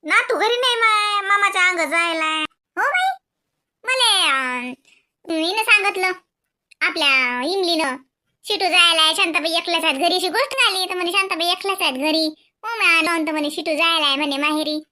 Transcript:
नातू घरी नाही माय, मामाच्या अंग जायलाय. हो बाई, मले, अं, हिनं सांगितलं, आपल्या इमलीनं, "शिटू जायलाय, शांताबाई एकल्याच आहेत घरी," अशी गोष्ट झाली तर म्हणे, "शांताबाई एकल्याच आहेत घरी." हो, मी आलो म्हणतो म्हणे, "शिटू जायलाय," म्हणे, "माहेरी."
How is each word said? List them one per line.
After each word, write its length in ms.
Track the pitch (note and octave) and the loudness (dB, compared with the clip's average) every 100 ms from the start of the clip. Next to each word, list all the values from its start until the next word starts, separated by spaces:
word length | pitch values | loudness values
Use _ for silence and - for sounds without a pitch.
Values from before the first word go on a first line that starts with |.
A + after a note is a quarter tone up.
नातू 340 | D#4 G#4 B4+ G4 | 2 0 2 0
घरी 200 | G#4 A#4+ | 2 2
नाही 200 | B4+ A#4 | 0 2
माय, 520 | A4+ G#4+ G#4 G#4 G4 | 2 2 2 -2 2
मामाच्या 400 | G4+ G4+ F#4+ F4+ | 2 2 2 2
अंग 100 | F4 | 2
जायलाय. 640 | D#4 E4 E4+ D#4+ D#4 D#4 D#4 _ _ - | 0 0 0 0 -2 -2 -6 _ _ -2
हो 60 | |
बाई, 280 | B4+ D#5+ F#5 F#5+ _ _ _ _ _ _ | 0 0 0 -2 _ _ _ _ _ _
मले, 440 | A#4+ C5 A#4+ G4 E4 | -4 0 2 2 2
अं, 440 | C4+ B3+ B3 B3 B3+ _ _ _ _ - | 0 -2 -4 -8 -12 _ _ _ _ -6
हिनं 320 | D#4+ D#4+ G#4+ | -4 -2 -2
सांगितलं, 500 | A4 G#4+ G4+ G4 F#4 F#4 _ _ _ _ _ _ | 2 2 2 -2 -2 -4 _ _ _ _ _ _
आपल्या 640 | E4+ E4 D4 C4+ B3+ B3 | -4 0 2 2 0 -2
इमलीनं, 520 | C4+ G4 F4+ E4 D#4 C4 _ _ _ _ | -2 0 0 0 -2 -4 _ _ _ _
"शिटू 200 | - G#4 | -6 -2
जायलाय, 500 | F#4+ F4 E4+ E4 D#4 | 2 4 4 4 2
शांताबाई 380 | D#4+ F#4+ E4 D#4 | 2 0 0 -2
एकल्याच 320 | E4 E4 E4+ | -4 -2 0
आहेत 100 | D#4+ | 0
घरी," 220 | C4+ E4+ F4+ | 0 0 0
अशी 120 | F#4 | 0
गोष्ट 240 | F4 C5+ | -2 -2
झाली 320 | C5+ A#4+ F#4+ | 0 0 0
तर 100 | F#4 | -4
म्हणे, 180 | F#4 F4 | -4 -2
"शांताबाई 340 | G4 G4 F4+ F4 | -2 -2 -2 -2
एकल्याच 360 | F#4 G4 F#4+ | -2 -4 -2
आहेत 100 | E4 | -2
घरी." 420 | C4 D4+ D#4+ D#4 D#4 _ _ | -2 0 0 -2 -6 _ _
हो, 160 | G#4+ A4+ | -8 0
मी 80 | F#4 | 2
आलो 240 | E4 D#4+ | 2 2
म्हणतो 220 | E4 D#4 | 0 -2
म्हणे, 180 | D#4 D4 | -2 -4
"शिटू 240 | D#4 D#4+ | -4 -4
जायलाय," 420 | D4+ E4 E4 D4 C#4 | 0 2 2 0 0
म्हणे, 200 | D4 C#4 | -2 -2
"माहेरी." 420 | D4 D4+ D4+ D4+ D4+ | -2 -2 -2 -6 -8